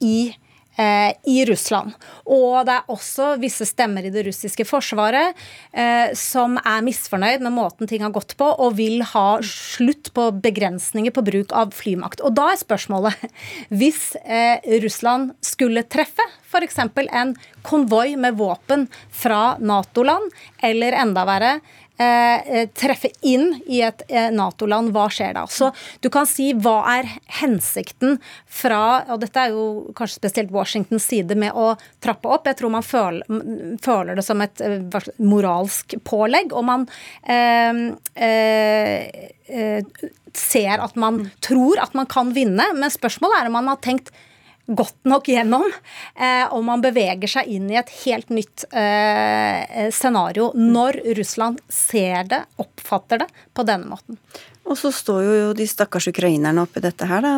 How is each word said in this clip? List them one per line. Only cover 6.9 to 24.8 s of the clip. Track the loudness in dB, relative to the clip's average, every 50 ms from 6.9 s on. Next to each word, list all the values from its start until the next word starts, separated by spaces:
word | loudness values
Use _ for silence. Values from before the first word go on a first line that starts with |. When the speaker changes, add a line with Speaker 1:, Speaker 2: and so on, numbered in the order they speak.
| -2 -4 -6 -4 -2 0 2 2 0 0
Speaker 1:
med | -2 -2 -2
måten | 0 -2 -2 -4 -6 -6
ting | -4 -4 -4
har | -4 -2
gått | -4 -4 -6 -6 -2
på, | 0 2 2 2 2
og | 2 2 2
vil | 0 0 0 0 -2 -2
ha | 0 0 2 2 4 2 2
slutt | -2 -6 -10 -12 -12 -10 -2 2 2 2 2 0 -6 -6 -2
på | 0 0 0 0 0
begrensninger | 0 0 0 0 -2 -2 -2 -4 -8 -6 -4 -2 -2 0
på | 0 0 0
bruk | 0 0 0 -2 0 0
av | 0 0 0
flymakt. | -4 -8 -4 -4 -4 -4 -4 -8 -8 -2
Og | -2 0 2
da | 2 2 2
er | 0
spørsmålet, | 0 -2 -4 -4 -4 -2 -4 -2 0 0 -2 -2 -4 -10 -14 _ -16 -18
<laughs> | -16 -16 -16 -10 -4
hvis, | 0 2 2 2 2 0 -8 -8 -10 -12 -8
eh, | -2 0 2 4 4 2 2 2 2 2 2
Russland | 2 0 -4 0 0 2 2 2 0 -4 -6 -8
skulle | -8 -8 -2 0 0 2 2 0 -2
treffe | -2 -2 -2 -2 0 0 0 0 -2 -2 _
for | _ -2 0 0
eksempel | 0 0 -2 -4 -4 -2 -2 -4 -4 -2
en | -2 -2 -2 -2 -4 -8 -12 -20 -20 -16 -6
konvoi | 0 2 2 2 4 4 2 2 2 0
med | 0 0 0 0
våpen | 0 -2 -2 -2 -4 -2 0 0 0 0 -4 -6 -20 -20 -18
fra | -12 -4 -2 0 2 4 2 2 0 0
nato-land, | 0 0 0 0 0 0 0 2 4 4 2 2 0 -6 -10 -14 -20 -20 _ -2
eller | 0 0 2 2 0 0 2
enda | 2 2 2 2 2 2
verre, | 2 2 2 2 2 2 0 _ -14 -20 -20 -20 _ _
eh, | 0 2 4 4 6 4 4 4 2 0 0 0
eh, | 0 0 -2
treffe | -4 -2 0 0 0 0 -2 -4 -4 0
inn | 2 2 4 4 4 2 0 -2 -4
i | -2 0 2
et, | 2 0 -2 -6 -10
eh, | -2 0 0 2 2
nato-land, | 0 0 0 -2 -2 -4 -2 0 0 0